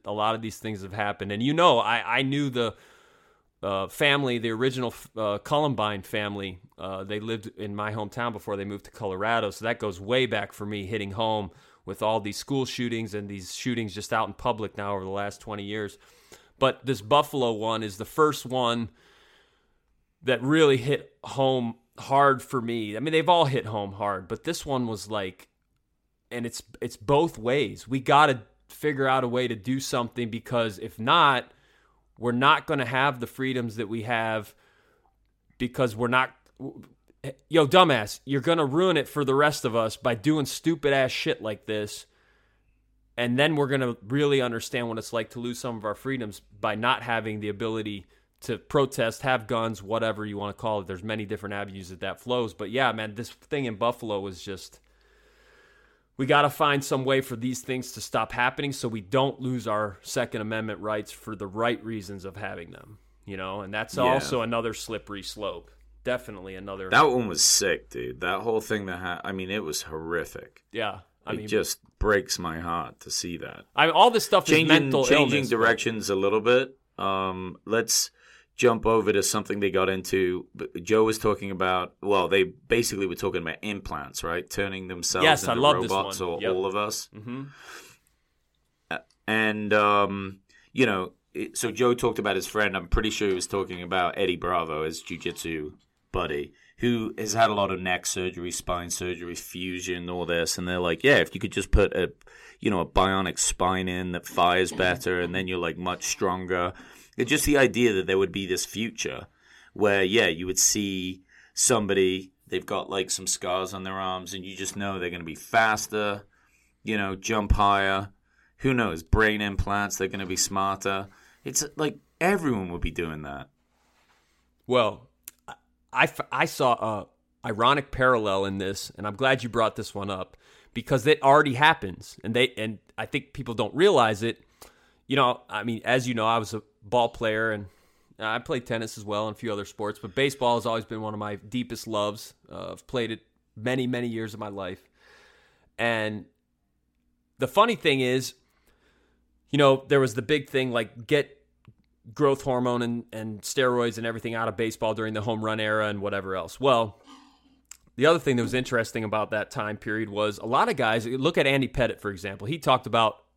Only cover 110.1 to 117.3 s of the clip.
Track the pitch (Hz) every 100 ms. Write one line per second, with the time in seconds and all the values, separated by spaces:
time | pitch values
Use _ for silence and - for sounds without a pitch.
110.1 | 110 98 82 90 92 - 110 101 95 92
111.1 | 92 _ - - - - 120 101 98 92
112.1 | 92 95 _ - 92 90 98 - 98 95
113.1 | - 92 - 92 92 92 95 95 95 95
114.1 | 92 90 95 92 95 95 101 101 95 87
115.1 | 87 82 78 - 117 110 107 - 107 104
116.1 | 101 - _ _ _ _ _ 107 107 98
117.1 | 95 95